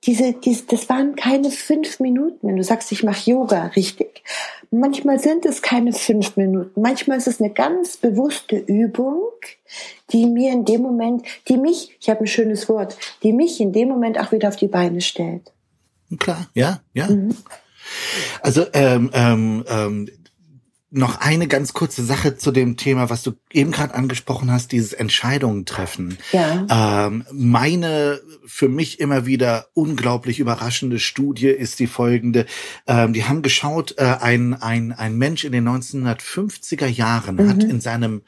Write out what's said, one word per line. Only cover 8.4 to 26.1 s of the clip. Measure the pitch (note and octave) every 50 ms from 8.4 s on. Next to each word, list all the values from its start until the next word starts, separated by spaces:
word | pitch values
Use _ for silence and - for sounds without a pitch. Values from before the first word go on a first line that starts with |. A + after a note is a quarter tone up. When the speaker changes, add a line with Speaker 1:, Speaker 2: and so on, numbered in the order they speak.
| - - G#3
Speaker 1:
Übung, | G3+ G3 - G3+ G#3 A3+ G#3+ A3+ - B3 C4 C#4+ E4 G4+ A#4 - - - - - _ _ _ - - - - - _ _ _
die | - A#3 A3+
mir | A#3+ A#3 A#3+ B3+ C4
in | B3+ B3 G#3+
dem | G#3 A3 A#3+
Moment, | B3 C4 B3 A#3 A#3 A#3 B3 A#3+ - - - - _ -
die | B3+
mich, | C4 C4+ D#4+ F4 - - - - _
ich | - -
hab | A3 G#3+
ein | A3 G3+
schönes | - - A3+ A3 G#3+ G3+ - -
Wort, | A3 G#3+ G3 F#3+ - - - - - _ -
die | A3
mich | A3 B3 D#4+ E4+ - -
in | A3+ G3
dem | F#3 G#3+ A#3+ C4
Moment | C4+ B3 A#3 A3+ A3+ -
auch | - -
wieder | - A3 G#3+
auf | G#3 G3+
die | - - G3
Beine | G3+ F3+ F3+ F3 F3 F3
stellt. | F3 - - - E3+ E3 E3+ F3 _ - _ _ _ _ _ _ _ _ _ _ _ _ E3+ D3+
Speaker 2:
Klar, | - - E3+ E3 F3 - _
ja, | A#2 B2 D#3 G3 D3 _ _ _
ja. | - D#3 G3+
Speaker 1:
Mhm. | G#3 G3+ F#3+ G#3+ A#3+ - - - - - _ _ _ _ - - - - - - - - - - - -
Speaker 2:
Also, | - - A#2 C#3+ F3 - -
ähm, | C#3+ C#3 C3 B2 A#2+ A#2+ C3
ähm, | C3 C3 A#2+ A#2+ A#2 A2 A2 A2 G#2+ A2 A#2+ B2+
ähm, | A#2+ A2 G#2+ G#2 G#2 G#2 G#2 G#2 - _ _ _ _ _ _ _ _ C3 _ _ _ _ _ _ -
noch | C3+ C3 A#2+ A#2 -
eine | - D3 D#3 E3 E3+ D3+
ganz | C#3+ C3+ D3 -
kurze | - - E3+ D#3 - - A#2+
Sache | A#2 C3+ - - D3+ C3+
zu | - - D3
dem | B2 C3 B2+ A#2+ A#2+
Thema, | A#2+ - C#3 C3+ B2+ B2 A#2+
was | A#2+ A#2
du | - C3 A2 _ _ _
eben | - D#3+ C3+ E3
gerade | D#3 - D3 C3+ -
angesprochen | B2 B2+ C3 B2+ B2 - - C3 A#2 C3 B2
hast, | B2 B2 B2 -
dieses | - A#2+ A2+ G2+
Entscheidungen | - - A#2 G#2+ - - - A#2+ C3+ C#3+ C3+ A#2+ G#2+ G2+ F#2
treffen. | - - - F#2 - - - F2+ F2